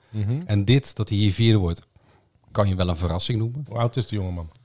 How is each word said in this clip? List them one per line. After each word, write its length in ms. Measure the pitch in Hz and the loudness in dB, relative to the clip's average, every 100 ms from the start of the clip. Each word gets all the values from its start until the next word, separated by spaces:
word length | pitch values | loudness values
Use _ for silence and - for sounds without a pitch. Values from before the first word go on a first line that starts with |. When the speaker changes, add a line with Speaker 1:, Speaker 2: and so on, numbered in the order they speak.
| _ | _
Speaker 1:
Mhm. 320 | 107 107 139 180 | -4 -2 -4 0
Speaker 2:
En 200 | 104 98 | 2 4
dit, 300 | 135 - - | 4 2 -6
dat 140 | 104 | -2
hij 80 | 101 | 2
hier 160 | 107 | 2
vierde 240 | 90 113 107 | 4 4 4
wordt, 300 | 87 82 - _ _ _ _ _ _ | 2 -4 -10 _ _ _ _ _ _
kan 160 | - 101 | 0 0
je 80 | 92 | 0
wel 120 | 90 | 0
een 80 | 82 | -2
verrassing 400 | 87 85 - 113 | -2 -2 -2 -4
noemen. 280 | 113 139 147 | -4 -6 -8
Speaker 1:
Hoe 100 | 113 | -4
oud 200 | 117 127 | -2 -2
is 100 | - | -4
de 80 | 104 | -6
jongeman? 340 | 92 87 80 - | -6 -8 -10 -16